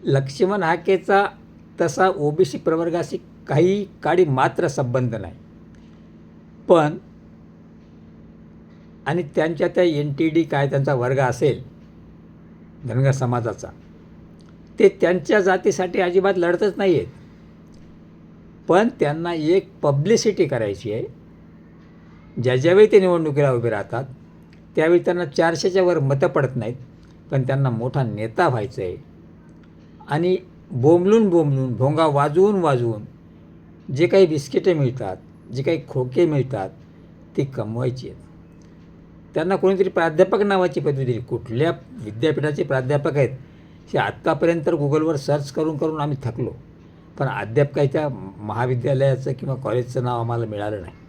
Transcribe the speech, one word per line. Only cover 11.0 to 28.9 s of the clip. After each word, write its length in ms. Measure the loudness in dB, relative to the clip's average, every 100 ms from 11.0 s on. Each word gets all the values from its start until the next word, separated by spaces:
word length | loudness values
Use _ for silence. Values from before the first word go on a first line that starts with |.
| 0 0
असेल 440 | 0 0 0 -2 -8 -20 -20 -20 -20 -20 -20 -20 -20 -20 -20 -16
धनगर 260 | -6 0 0
समाजाचा, 580 | 0 0 -2 -2 -6 -12 -18 -20 -20 -20 -20 -20 -20 -20 -20 -20 2
ते 100 | 2 4
त्यांच्या 400 | 0 0 2 2
जातीसाठी 600 | 4 2 0 0 -2 0
अजिबात 340 | 2 2 2 0
लढतच 400 | 0 2 0 0
नाही 180 | 0
आहेत, 120 | 0 -2 -12 -20 -20 -20 -20 -20 -20 -20 -20 -20 -20 -20 -20 -20 -20 0
पण 200 | 2 2 0
त्यांना 320 | -2 -2 -4
एक 340 | -4 2 0 0 -4
पब्लिसिटी 680 | -2 0 2 2 2 0 0
करायची 460 | 0 -2 -4 -6
आहे. 120 | -6 -6 -12 -20 -20 -20 -20 -20 -20 -20 -20 -20 -20 -16 -4
ज्या 200 | 0 2
ज्यावेळी 300 | 4 6 8
ते 80 | 8
निवडणुकीला 500 | 6 2 0 0 2
उभे 180 | 2 -2
राहतात 340 | -4 -6 -8 -8 -14 -20 -20 -20 -20 -6 0
त्यावेळी 240 | 4 4
त्यांना 240 | 2 -2 -2
चारशेच्या 560 | 0 0 2 0 2
वर 160 | 2 2
मतं 280 | 0 2 0
पडत 300 | 0 -2 -4
नाहीत, 200 | -6 -10 -16 -20 -20 -20 -4
पण 120 | -4
त्यांना 280 | 0 0 0
मोठा 320 | 0 -4 -2
नेता 440 | -4 -4 -6 0 0
व्हायचं 340 | 0 -4 -6
आहे 140 | -8